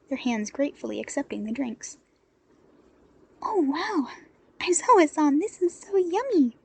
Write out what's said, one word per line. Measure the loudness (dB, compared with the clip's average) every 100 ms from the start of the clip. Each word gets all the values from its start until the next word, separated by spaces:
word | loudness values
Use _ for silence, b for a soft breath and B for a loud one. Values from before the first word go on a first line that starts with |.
| _
their | -6
hands | -4 -4 -6
gratefully | -4 -6 -6 -12 -10
accepting | -8 -8 -8 -8
the | -8
drinks. | -6 -8 -8 -14 -20 _ _ _ _ _ _ _ _ _ _ _ _ _ _
Oh, | -6 0
wow! | 0 0 -2 -2 -4 B B _ _ _
Aizawa-san, | -2 -2 6 6 6 4 2 2
this | 0 -2
is | -2 -2
so | -4 0
yummy! | 2 0 0 4 2 2